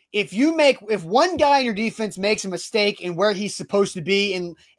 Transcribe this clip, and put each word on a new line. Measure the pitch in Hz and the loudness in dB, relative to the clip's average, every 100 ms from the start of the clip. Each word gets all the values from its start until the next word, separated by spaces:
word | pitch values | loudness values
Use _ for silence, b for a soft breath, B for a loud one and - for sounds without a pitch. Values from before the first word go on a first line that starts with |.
| _ | _
if | 208 196 | -4 -2
you | 190 302 330 | 0 2 4
make, | 285 - 208 | 4 2 -2
if | 208 165 | -4 0
one | 233 359 330 | 2 2 4
guy | 294 277 | 4 4
in | 247 | 2
your | |
defense | 196 226 - 214 185 | -2 -4 -4 -8 -2
makes | 202 214 | -2 -2
a | 196 | -4
mistake | 175 - 220 208 208 | -8 -4 0 0 -2
in | 180 170 | -6 -2
where | 208 | 0
he's | 196 208 - | 0 -6 -8
supposed | 165 202 196 | -2 0 0
to | 180 | -2
be | 151 196 202 | -2 0 0
and, | 185 175 160 b | -4 -8 -12 b